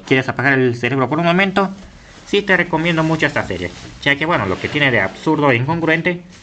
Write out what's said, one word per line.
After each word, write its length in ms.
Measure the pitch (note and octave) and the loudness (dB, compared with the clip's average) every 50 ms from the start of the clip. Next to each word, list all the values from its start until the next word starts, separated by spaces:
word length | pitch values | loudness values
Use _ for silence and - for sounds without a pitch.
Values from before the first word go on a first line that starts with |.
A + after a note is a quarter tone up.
| - | -2
quieres 240 | - C3+ C3 B2+ - | 0 0 2 2 0
apagar 240 | B2 - B2 C#3 C#3 | -4 -2 0 2 2
el 220 | C3 B2+ B2 A#2 | 4 4 2 2
cerebro 340 | A#2+ B2 B2 C3+ C#3 C3 A#2+ | 0 -2 -2 0 0 0 0
por 80 | D3 D#3 | 0 0
un 80 | E3+ | 2
momento, 440 | E3+ E3+ F3+ G3 F#3+ F3+ G3 G3 F#3 G3 - - - - - - - - - - - | 2 4 4 2 2 2 0 0 0 -2 -8 -16 -20 -20 -20 -20 -20 -20 -20 -10 -2
sí 160 | - G3+ G3+ | -2 -2 2
te 120 | G3+ F#3+ | 2 2
recomiendo 480 | F3 E3+ E3 - D#3 D#3+ F3 E3+ D#3+ D#3+ | 2 2 0 -2 -2 0 0 0 0 2
mucho 220 | D#3+ D#3+ D#3 D#3+ | 0 0 0 0
esta 180 | C#3+ - A#2 G2+ | 0 0 -2 -4
serie, 280 | - G2 E2+ F2+ F2 - - - - - - - | -2 -4 -6 -6 -8 -8 -12 -18 -18 -18 -6 -2
ya 120 | C#3+ C#3+ | -2 0
que 120 | C#3 D3+ D#3+ | 0 0 -2
bueno, 180 | F3 D3+ A2 | 0 0 0
lo 140 | F#2+ F#2 - | -2 -2 -4
que 100 | - F#2 | -4 -4
tiene 220 | - D3+ D3 C3+ | -2 0 2 2
de 100 | A#2+ A2 | 2 2
absurdo 480 | F#2+ F#2+ - - - D#3 D#3 D3+ D3 C#3+ | 0 0 -4 -4 -2 0 0 2 4 4
e 60 | B2+ | 4
incongruente, 680 | A#2 B2 C3+ E3 E3+ D#3+ D#3+ D#3+ E3 D#3+ F3+ F3 F3 - - - - | 2 2 0 0 0 2 2 0 0 0 -2 -4 -4 -8 -16 -20 -20